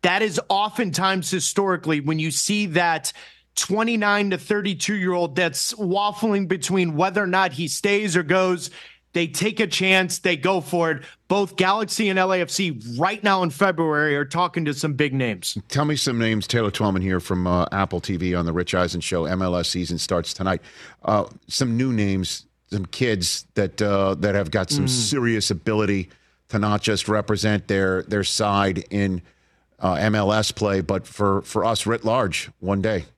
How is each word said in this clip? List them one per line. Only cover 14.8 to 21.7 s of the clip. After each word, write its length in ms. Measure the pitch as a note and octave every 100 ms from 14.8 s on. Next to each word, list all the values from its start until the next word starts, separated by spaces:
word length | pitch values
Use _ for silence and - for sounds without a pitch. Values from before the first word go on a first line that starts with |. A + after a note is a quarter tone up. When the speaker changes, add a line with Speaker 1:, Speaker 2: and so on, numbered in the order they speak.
| D#3+
Speaker 1:
big 180 | C3+ D3
names. 460 | C3+ B2 G2+ - - -
Speaker 2:
Tell 160 | C3+
me 120 | D3 D3
some 220 | - A#2+
names. 280 | A2+ A2 G2
Taylor 240 | A#2+ G#2+
Twellman 320 | - G#2+ F#2+
here 180 | F#2+ F#2
from, 260 | E2+ F#2 F2+
uh, 200 | F2+ F2
Apple 280 | G2 F#2+ F2+
T 160 | - F#2
V 180 | F2+
on 120 | F2+ E2+
the 80 |
Rich 200 | E2 F2+
Eisen 280 | F#2 F2+ F2
Show. 240 | - F2+ D#2+
M 160 | F#2
L 120 | F#2
S 140 | F2+ E2+
season 300 | F#2 E2+ E2+
starts 340 | - F2+ E2
tonight. 300 | - F#2 F2+ - - - -
Uh, 200 | - G#2 - - _
some 300 | - C3